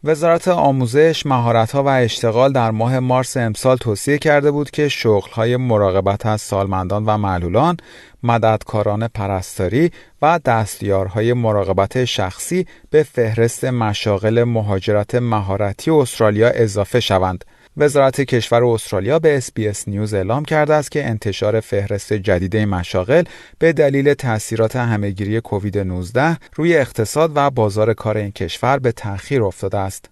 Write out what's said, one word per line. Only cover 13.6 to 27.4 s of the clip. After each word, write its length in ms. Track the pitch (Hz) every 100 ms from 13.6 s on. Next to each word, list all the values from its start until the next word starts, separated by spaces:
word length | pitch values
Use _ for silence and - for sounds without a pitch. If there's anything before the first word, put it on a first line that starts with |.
مشاغل 800 | 135 123 110 104 - 101 107 113
مهاجرت 680 | 120 113 107 98 101 104 104
مهارتی 760 | 123 123 107 98 98 104 98 -
استرالیا 580 | 160 127 - 110 104 117
اضافه 520 | - 113 101 98 123
شوند. 440 | - 95 92 92 - _ _ -
وزارت 440 | 147 143 135 131
کشور 440 | 139 123 - 117
استرالیا 540 | 123 113 - 104 98 156
به 180 | 160 143
اس 160 | 127
بی 160 | - 107
اس 200 | 101 -
نیوز 260 | 101 107
اعلام 300 | 104 92 123
کرده 300 | 151 156 151
است 160 | 156 143
که 160 | 151 139
انتشار 540 | 107 - 95 104 110
فهرست 520 | - 104 101 104 -
جدید 440 | 107 98 90 92 107
این 120 | 107
مشاغل 540 | 92 87 95 92 151 170 - - _
به 140 | 160
دلیل 420 | 156 147 139 139
تأثیرات 600 | 143 127 110 - 110 110 127
همهگیری 640 | 120 107 101 95 101 110
کووید 380 | - 104 101 101
نوزده 600 | 95 90 90 120 151 165 -
روی 220 | - 160 165
اقتصاد 560 | 127 - - 143 165
و 160 | 147